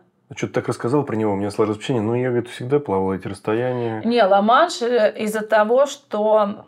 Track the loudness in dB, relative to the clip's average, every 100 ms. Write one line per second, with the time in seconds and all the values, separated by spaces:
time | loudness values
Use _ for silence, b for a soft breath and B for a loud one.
0 | _ _ -20 -8 -6 -4 -4 -4 -2 0
1 | 0 -2 -2 -2 -2 0 -2 -2 -4 -2
2 | 0 0 0 -2 -4 -8 -2 -2 0 -2
3 | 0 -4 -6 -8 -4 -2 -2 -2 -4 -4
4 | 0 2 4 4 4 4 4 0 -2 2
5 | 2 0 -4 -4 0 2 4 2 2 -2
6 | _ -2 2 2 2 -4